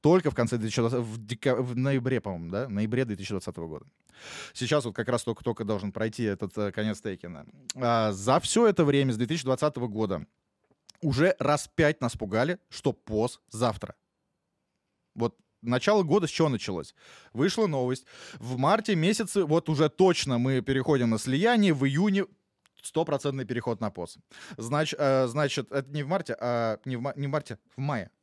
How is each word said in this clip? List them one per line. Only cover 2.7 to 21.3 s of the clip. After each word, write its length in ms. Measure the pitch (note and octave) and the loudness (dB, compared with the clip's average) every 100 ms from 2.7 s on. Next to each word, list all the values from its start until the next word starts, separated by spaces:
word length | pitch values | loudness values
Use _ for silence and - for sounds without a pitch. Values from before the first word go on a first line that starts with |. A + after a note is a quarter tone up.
| G2+ G#2+ A#2+ B2+ | -2 -2 0 -2
две 100 | G2 | -4
тысячи 160 | F#2+ | -6
двадцатого 360 | G2 - E2+ E2 | -6 -6 -10 -10
года. 200 | D#2 - _ _ - - - - | -12 -16 _ _ -20 -18 -16 -14
Сейчас 320 | - B2 D3+ A#2+ | -8 0 0 0
вот 80 | G2 | -6
как 140 | A2+ | -2
раз 140 | A#2+ | 0
только-только 400 | - A2+ - A2+ | -2 -4 -4 -4
должен 280 | G#2 G#2 G2+ | -4 -2 -4
пройти 340 | - A2 G#2+ A2+ | -4 -4 -2 -4
этот, 300 | G2 G2 - | -2 -6 -4
э, 120 | G2+ | -4
конец 300 | F#2+ G#2+ G2 | -2 -4 -4
тейкина. 460 | A2 F#2 F2 D#2 D2 - - - | -8 -8 -12 -16 -18 -20 -14 -4
А, 360 | B2 A#2 A2 | 2 2 2
за 280 | G2 G2 D3 | 0 2 2
все 280 | - A3 A#3 | 4 4 4
это 180 | F#3+ D3+ | 6 4
время 280 | C#3 C3+ | 4 2
с 40 | A2 | 0
две 80 | A#2 | -2
тысячи 180 | D#3+ C3 | -2 0
двадцатого 420 | C3 D3+ C3 A#2+ | 0 0 -2 -6
года 400 | G#2 G#2+ F2+ D#2 _ _ _ _ _ _ - | -2 -2 -2 -6 _ _ _ _ _ _ -6
уже 340 | D#3+ B2 F3 - | -2 4 2 4
раз 280 | C#3+ D3 - | 2 2 0
пять 280 | - D3+ D#3 | 2 2 2
нас 140 | A#2+ - | -4 -4
пугали, 440 | G#2 G#2+ C#3 F3 _ | -2 0 0 -2 _
что 240 | - C#3 | -2 -2
пост 480 | A#2 - G#2+ A#2+ - _ | -2 -4 -2 -2 -4 _
завтра. 460 | A2 A#2 G#2 - - _ _ _ _ _ _ _ _ _ _ _ - | -2 0 0 -12 -16 _ _ _ _ _ _ _ _ _ _ _ -4
Вот 200 | A2+ _ _ _ | -4 _ _ _
начало 400 | A#2 B2 - G#3+ | 0 2 4 4
года 240 | E3+ G3+ D#3+ | 4 2 2
с 20 | |
чего 200 | - D#3+ | 2 2
началось? 440 | A#2 - F2+ C#2+ _ - - - | 2 -4 -6 -8 _ -20 -20 -12
Вышла 320 | A2 E3+ A#3 G#3 | 0 0 2 0
новость. 400 | C#3+ B2+ B2+ _ - - - | 0 -2 -4 _ -20 -20 -14
В 200 | A2+ B2+ | -8 0
марте 360 | C#3 G#3+ A3 | 2 2 2
месяце, 500 | F3+ E3 G#3+ G#3 G3+ | 2 2 0 0 0
вот 260 | D#3 D#3+ E3 | 2 2 2
уже 200 | D3 D#3 | 2 2
точно 480 | - F#3+ E3+ - A#2+ | 6 4 4 0 0
мы 240 | B2+ C3 | 2 0
переходим 480 | B2+ C3+ C3 C#3+ A#2+ | 2 0 2 2 4
на 80 | A2 | 0
слияние, 560 | B2+ | 0